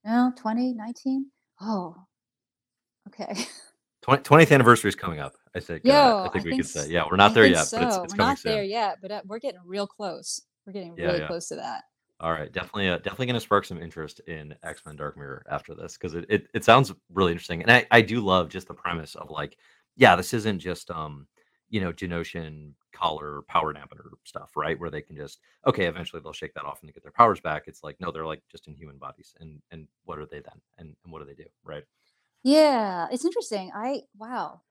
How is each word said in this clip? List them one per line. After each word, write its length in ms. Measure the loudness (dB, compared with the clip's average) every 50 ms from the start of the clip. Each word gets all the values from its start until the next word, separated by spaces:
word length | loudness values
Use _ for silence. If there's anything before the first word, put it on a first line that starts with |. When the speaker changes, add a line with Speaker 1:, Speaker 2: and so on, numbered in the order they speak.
| _
Speaker 1:
No, 280 | 0 2 2 2 2 0
twenty, 360 | -4 -6 -4 -2 -2 -2 -4 -4
nineteen? 580 | -6 -10 -12 -14 -8 -4 -4 -2 -2 -4 -8 _ _ _ _ _ _
Oh, 460 | -8 -6 -4 -4 -6 -8 -14 -18 _ _ _ _ _ _ _ _ _ _ _ _ _ _ _ _ _ _ _ _ _
okay. 280 | -20 _ -14 -12 -10 -8
<laughs> 100 | -8 -10 -10 -14 -20 -20 -20 _ _ _ _ _ _
Speaker 2:
Twen-, 220 | 2 2 2 2 6
twentieth 280 | 8 8 8 10 10
anniversary 380 | 8 8 8 8 8 6 4 -2
is 60 | -2
coming 240 | -2 -6 -8 -8 -8
up, 160 | -10 -12 _ _ _ _ _
I 40 | -12
think, 280 | -8 -8 -12 0 2 4
uh, 20 |
Speaker 1:
Yo, 260 | 6 6 6 6 4 2 -2
Speaker 2:
I 60 | -4
think 140 | -6 -6 -4
Speaker 1:
I 20 |
Speaker 2:
we 60 | -4
Speaker 1:
think 120 | -4 -4 -6
Speaker 2:
can 40 |
say. 140 | -6 -6 -8
Speaker 1:
s-, 80 | -6 -2
Speaker 2:
Yeah, 160 | -2 -2 0 2
we're 80 | 6
not 140 | 8 8 8
Speaker 1:
I 40 | 10
Speaker 2:
there 80 | 10 8
Speaker 1:
think 120 | 8 8
Speaker 2:
yet, 160 | 6 2 0 0
but 100 | -2 0
it's, 120 | 0 0
Speaker 1:
so. 80 | -2 -4
Speaker 2:
it's 100 | -6 0
Speaker 1:
We're 40 |
Speaker 2:
coming 120 | 0 2 2
Speaker 1:
not 140 | 2 -2 -4
there 200 | -4 -4 -4 -4
Speaker 2:
soon. 60 | -4
Speaker 1:
yet, 280 | -4 -4 -4 -4 -6 _
but, 100 | -12 -12
uh, 100 | -12 -12 -12
we're 140 | -12 -14 -10
getting 220 | -10 -10 -10 -12 -16
real 200 | -10 -6 -6 -6
close. 540 | -6 _ -12 -10 -10 -10 -10 -12 -12 -12 -12 _ _ _ _ _
We're 80 | -16 -14
getting 220 | -14 -14 -14 -10
Speaker 2:
Yeah, 80 | -4 -4
Speaker 1:
really 120 | -2 -2 -2
Speaker 2:
yeah. 80 | -4
Speaker 1:
close 200 | -6 -10 -10 -10 -12
to 60 | -12
that. 260 | -12 -10 -10 -12 -12 -16 _ _ _ _ _ _ _
Speaker 2:
All 100 | -4 -4
right. 200 | -4 -4 -6 -8
Definitely, 360 | -8 -10 -10 -8 -6 -2 0 0
uh, 80 | 0 -2
definitely 260 | -4 -8 -6 -6 -4
gonna 140 | -4 -4 -4
spark 240 | 0 0 0 0 0
some 160 | -2 -14 -14
interest 380 | -14 -14 -12 -12 -14 -14 -14 -20
in 340 | -14 -14 -14 -14 -14 -18 -20 _ -16
X-Men 320 | -16 -16 -16 _ -20 -14
Dark 220 | -12 -12 -12 -12
Mirror 260 | -12 -16 -16 -16 -18 _ -10
after 240 | -10 -10 -10 -14 -18
this, 220 | -16 -16 -18 -14
'cause 160 | -12 -12 -10 -8
it, 120 | -10 -4 -2
it, 180 | -2 -2 -2 _ -8
it 100 | 0 4
sounds 300 | 6 6 6 6 2 -4 _ _ _
really 200 | 0 0 2 2 0
interesting. 300 | -2 -6 -8 -8 -2 6
And 80 | 6
I, 160 | 6 6 6 6
I 100 | 6 6
do 200 | 6 6 -2 -2
love 260 | 2 2 2 2 2 0
just 180 | -6 -14 -14
the 60 | _ -20
premise 400 | -10 -8 -6 -6 -6 -8 -12 -16
of, 140 | -18 -16 -14
like, 260 | -10 -10 -10 -10 _ _ _ _ _ _ _ _ _
yeah, 180 | 6 6 6 6
this 180 | 6 2 -4 -6
isn't 260 | -4 -2 -4 -4 -4
just, 320 | -6 -8 -10 -10 -10 -12
um, 360 | -10 -10 -10 -10 -12 -16 -20 _ _ _ _ _ _ _ _ _
you 120 | -4 -4
know, 100 | -4 -4
Genoshan 840 | -6 -8 -8 -6 -6 -6 -8 -8 -10 -12 -12 -12 -16 -18 -20 -20 -20 _ _ _ _
collar 480 | -6 -4 -4 -4 -6 -10 -12 -12 -14 -16
power 300 | _ -2 -2 -2 -2 -6
dampener 380 | -10 -16 -20 -20 -20 -20 -20 -20 _ _
stuff, 320 | -18 -18 -18 -18 _ _
right? 240 | -6 -4 -4 -4 -6
Where 100 | -8 -10
they 100 | -10 -12
can 140 | -14 _ -18
just, 240 | -16 -16 -16 -18 _ _ _ _ _ _
okay, 200 | -2 0 0 -2
eventually 340 | -4 -4 -8 -14 -14 -14 -16
they'll 100 | -16 -16 -16
shake 200 | -14 -16 -14 _
that 100 | -12 -12
off 160 | -12 -14 -14
and 80 | -20 -20
they 40 | _
get 80 | -20 _
their 80 | -14
powers 280 | _ 4 4 4 4 0
back. 220 | _ -6 -6 -6 _
It's 160 | -14 -20 -18 -18
like, 160 | -20 -16 _
no, 120 | -10 -10
they're, 140 | -8 -8 -8
like, 180 | -8 -10 -12 _ _
just 160 | -20 -20 _
in 80 | -20 -20
human 220 | -20 -20 -20 -20 -18
bodies. 340 | -20 -20 -20 _ -20 _ _ _
And, 220 | -20 -20 -20 -20 _ _
and 160 | -20 -20 -20 _ _ _ _
what 140 | -16 -14 -14
are 60 | -14
they 140 | -14 -16 -18
then? 200 | -18 -20 _ _ _ _ _
And, 180 | _ -20 -20 -20 _ _
and 80 | -20
what 80 | -20 -20
do 60 | -20
they 80 | -20 -20
do, 160 | _ -20 _ _ _ _
right? 200 | -16 -16 -16 -16 _ _ _ _ _ _ _ _ _ _ _ _
Speaker 1:
Yeah, 640 | 2 4 4 4 4 2 0 -2 -4 -6 -6 -8 -8
it's 140 | -8 -6 -6
interesting. 460 | -4 -6 -6 -8 -6 -8 -8 -8 -10 -12
I, 260 | -10 -8 -8 -8 -8 _ _ _
wow. 440 | -20 -16 -12 -10 -8 -8 -10 -12 _ _ _